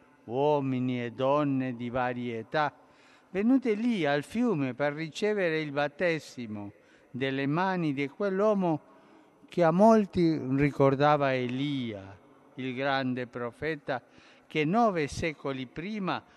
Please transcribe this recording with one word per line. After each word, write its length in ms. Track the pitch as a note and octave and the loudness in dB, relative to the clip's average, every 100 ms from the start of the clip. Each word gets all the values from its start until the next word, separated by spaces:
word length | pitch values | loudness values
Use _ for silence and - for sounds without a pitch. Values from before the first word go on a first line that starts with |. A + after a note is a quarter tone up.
| _ _ - | _ _ -6
uomini 760 | B2+ D3 D3 C3+ B2+ B2+ B2 | 0 2 2 0 -2 -2 -4
e 60 | A#2+ | -6
donne 640 | A2 C3 D3 C#3+ C3+ C3 | -2 0 2 0 0 -2
di 160 | A#2 A#2+ | -6 -6
varie 480 | B2+ B2 B2 A#2+ A2+ | -4 -4 -4 -6 -8
età, 340 | A2+ D#3 C#3+ - - _ - - _ | -4 -2 -2 -4 -20 _ -20 -20 _
venute 440 | F#3 A3+ C4+ A#3+ | -2 2 2 2
lì 320 | G#3 A#3+ G#3+ C#3+ | 0 0 0 2
al 160 | D3 | 0
fiume 500 | - A3 B3 D#3+ C3 | -2 -2 0 0 -2
per 220 | A#2 D3 | -2 -4
ricevere 680 | D3 D#3+ - G#3 G#3 F3 D#3 | -4 -8 -4 -2 0 0 -2
il 120 | D3+ | -2
battesimo 1000 | C#3+ C#3+ C#3+ F3 D#3+ - - A2+ G#2 G2+ - _ _ _ | -2 -2 0 -2 -2 -6 -12 -10 -10 -12 -16 _ _ _
delle 360 | B2 C3+ C3+ C#3 | -4 -2 -2 0
mani 460 | D#3+ F#3+ F3+ D#3+ | 0 0 0 -2
di 160 | C3+ C#3 | -2 -4
quell'uomo 720 | - G3+ F#3+ G#3+ G3+ F3+ D3+ - - - - _ _ - | -4 -2 0 2 2 2 0 -4 -20 -20 -20 _ _ -6
che 160 | - | 2
a 100 | E3 | 4
molti 640 | F3 A3 A3 G3 F#3 E3 D3 | 8 8 8 4 2 2 2
ricordava 960 | B2+ C3+ D3 C#3 C3+ C3+ D3 D3 C3+ | 0 2 2 4 4 6 4 4 2
Elia, 880 | C3 B2 B2+ D3 C3+ A#2+ G2+ G2 G2+ - - _ - | 0 -2 -2 -2 -4 -4 -8 -12 -18 -20 -20 _ -10
il 160 | C3 | -8
grande 540 | B2 C#3 C3+ B2+ B2+ B2 | -4 -2 0 -2 -4 -6
profeta 720 | B2 A#2+ - D3+ D3+ - B2+ - - - - - | -8 -10 -6 -6 -6 -6 -8 -8 -20 -20 -20 -6
che 180 | D#3 | 0
nove 440 | D3+ A3 A3+ F3 C#3 | 2 4 2 2 -4
secoli 580 | - E3 D3 C3+ C3 B2 | -4 -6 -4 -6 -6 -8
prima 560 | - F#3 G#3+ F3+ B2+ - | -10 -10 -6 -4 -4 -8